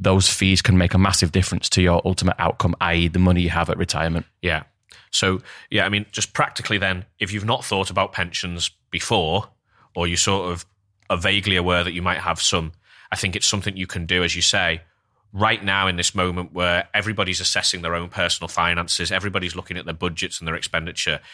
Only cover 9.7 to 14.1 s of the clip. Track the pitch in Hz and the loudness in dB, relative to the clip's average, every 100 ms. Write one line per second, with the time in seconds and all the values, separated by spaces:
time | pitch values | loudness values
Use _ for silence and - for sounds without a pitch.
9.7 | _ _ 90 87 87 - 98 90 85 - | _ _ -4 -2 0 0 0 -2 -6 -10
10.7 | _ _ _ - 90 98 101 95 90 90 | _ _ _ -4 0 2 2 2 2 2
11.7 | 87 87 87 90 82 85 85 - 92 80 | 2 0 -2 -2 -2 -2 -2 0 0 -2
12.7 | - _ - - - 101 95 - 104 101 | -8 _ -20 -10 -6 -4 -2 -2 -2 -4
13.7 | 95 92 95 82 | -6 -8 -6 -2